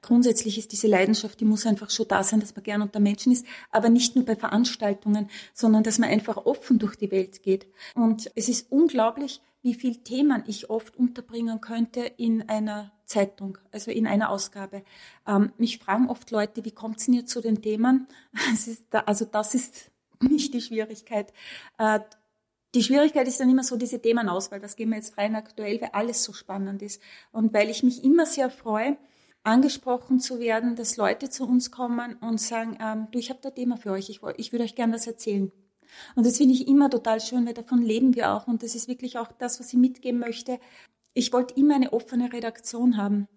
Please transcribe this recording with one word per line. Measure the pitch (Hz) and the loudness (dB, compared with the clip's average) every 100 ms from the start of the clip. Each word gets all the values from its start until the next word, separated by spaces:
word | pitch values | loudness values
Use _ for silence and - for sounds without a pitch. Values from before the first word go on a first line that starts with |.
Grundsätzlich | - 240 247 226 220 208 | 4 4 6 4 0 -4
ist | 220 | -6
diese | 208 220 | -2 2
Leidenschaft, | 196 196 220 214 - | 4 4 2 -2 -2
die | |
muss | 220 214 226 | 0 2 2
einfach | 202 208 | 0 -2
schon | - 220 | -4 0
da | 196 | 2
sein, | 190 214 | 4 2
dass | 208 | -2
man | - | -8
gern | 196 208 | -6 -4
unter | 208 214 | -4 2
Menschen | 208 202 - | 2 2 2
ist, | 247 - - - | 2 0 -18 -2
aber | 226 226 | 0 6
nicht | 233 247 | 4 4
nur | 262 | 0
bei | - 220 | 0 -2
Veranstaltungen, | - 208 247 - 208 202 214 208 202 - - | 0 2 0 0 -2 -2 0 0 -2 -10 -20
sondern | - 233 214 | -2 4 4
dass | 220 220 | 4 2
man | 226 | 2
einfach | 220 - 214 | 0 0 -4
offen | - 285 - 233 | -2 -2 2 2
durch | 214 - | 2 -4
die | 202 | -4
Welt | 190 190 - | -2 -4 -6
geht. | - 190 - _ - | -2 -2 -2 _ -14
Und | - 226 220 - - | 0 0 0 -4 -6
es | 220 | -2
ist | 240 - | -2 0
unglaublich, | 269 330 254 226 226 277 - _ _ | 2 4 4 0 0 -8 -10 _ _
wie | 247 | -4
viel | 233 254 233 | -2 -4 -6
Themen | - 254 294 247 - | -6 2 2 2 -2
ich | 208 - | -12 -6
oft | 220 - - | -8 -8 -2
unterbringen | 247 247 240 233 233 226 | -2 -2 -12 -6 -6 -6
könnte | 220 233 233 - | -8 -4 -2 -2
in | 240 - 233 226 220 | -8 -4 0 0 -2
einer | 214 214 208 208 _ | -4 -4 -6 -12 _
Zeitung, | _ 220 196 - 196 190 _ | _ -2 -2 -2 -12 -12 _
also | 214 220 | -14 -8
in | 226 220 | -2 0
einer | 202 220 | 2 0
Ausgabe. | 202 196 202 196 196 196 - - _ - | -2 -6 -10 -14 -14 -18 -20 -20 _ -2
Ähm, | 202 208 - | 2 2 0
mich | 233 - | -4 -2
fragen | - 202 247 | -4 0 0
oft | 247 - | -2 -4
Leute, | 220 214 - | -4 -2 -6
"Wie | 226 | -12
kommt's | - 226 220 - | -12 -14 -8 0
denn | |
ihr | 247 240 | 0 0
zu | 240 | -4
den | 226 214 | 0 0
Themen?" | 214 214 240 262 262 - _ | 0 2 4 4 2 -18 _
<laughs> | - - | -4 -2
Es | 226 - | 0 -2
ist | 226 _ | -10 _
da, | 220 | -4
also | - 208 | 0 -2
das | 220 214 214 | 0 -2 0
ist | 254 - - - _ _ _ | -2 -2 -10 -20 _ _ _
nicht | 262 294 294 | 2 2 0
die | 247 | -6
Schwierigkeit. | 226 220 214 220 - 220 208 _ - - - _ | -6 -6 -6 -10 -6 -6 -6 _ -20 -20 -20 _
Äh, | 214 214 214 _ _ _ _ _ _ | 0 0 -2 _ _ _ _ _ _
die | 247 | 0
Schwierigkeit | 226 269 302 302 269 | 4 4 4 4 0
ist | 247 | 2
dann | 262 | 4
immer | 262 | 4
so | 254 240 | 2 -4
diese | 240 240 | -4 -2
Themenauswahl, | 226 233 214 175 190 202 | 0 2 0 -4 -6 -12
was | 202 - | -14 -8
gehen | 226 | -4
wir | 220 | -4
jetzt | 214 - | -6 -4
rein | 208 | -4
aktuell, | 220 214 - 208 226 | -4 -8 -10 -6 -6
weil | - | -4
alles | 202 226 240 | -4 -4 -4
so | - | -6
spannend | 202 - 196 196 196 | -8 -12 -8 -6 -8
ist. | 202 - - - _ | -12 -14 -18 -20 _
Und | 226 220 | -2 0
weil | 214 214 | 2 0
ich | 220 | 2
mich | 254 247 | 0 2
immer | 262 330 311 | 4 4 4
sehr | - 254 | 0 -2
freue, | - 233 214 240 285 _ _ _ _ | -4 -4 -2 -2 -4 _ _ _ _
angesprochen | - 233 285 - - 247 - 254 | 2 4 4 0 -4 -4 0 0
zu | - 247 | 0 -4
werden, | 233 226 240 233 | -2 0 0 -4
dass | 226 - | -4 0
Leute | 202 220 269 | 0 0 -6
zu | - 254 | -8 2
uns | 247 247 | 2 0
kommen | - 247 240 240 233 | -8 -6 -4 -6 -10
und | 226 220 | -6 -4
sagen, | - 233 226 220 | -2 -4 -6 -6
ähm, | 220 220 220 | -6 -6 -6
"Du, | 247 | -6
ich | 233 | -6
hab | 262 | -10
da | 269 | -12
ein | 269 | -6
Thema | 247 240 | -6 -4
für | 214 | -4
euch, | 190 190 | -6 -6
ich | 208 | -12
woll-, | - - | -12 -10
ich | 233 | -8
würde | 240 | -4
euch | 233 - | -4 -2
gerne | 233 | -2
was | 226 233 | -2 -6
erzählen." | 226 - 202 196 _ _ _ _ - - | -8 -4 -2 -2 _ _ _ _ -20 -10
Und | - 240 | 2 2
das | 247 | 6
finde | 285 | 4
ich | 254 262 | 4 4
immer | 277 285 | 6 6
total | 247 233 220 | 2 0 -2
schön, | 220 247 233 | -2 -2 -2
weil | |
davon | 240 233 247 | -4 -2 0
leben | 233 220 262 | 2 2 4
wir | 247 220 | 4 2
auch. | 202 - | -2 -2
Und | 233 | -4
das | 233 240 | -4 -10
ist | - | -8
wirklich | 247 247 247 | -8 -8 -8
auch | 233 | -10
das, | - 247 - | -8 -8 -8
was | 247 | -2
ich | 247 | 4
mitgeben | 254 254 247 240 | 4 2 -4 -4
möchte. | 240 233 - 247 - - _ _ _ | -4 -8 -8 -10 -10 -20 _ _ _
Ich | - 247 | -4 0
wollte | 247 247 269 | 0 0 2
immer | 285 | 4
eine | 285 247 | 4 2
offene | 233 233 240 247 | 0 -2 -4 -2
Redaktion | 240 226 226 - 233 247 220 | -4 -8 -8 -10 0 2 2
haben | 202 208 202 | 2 0 -2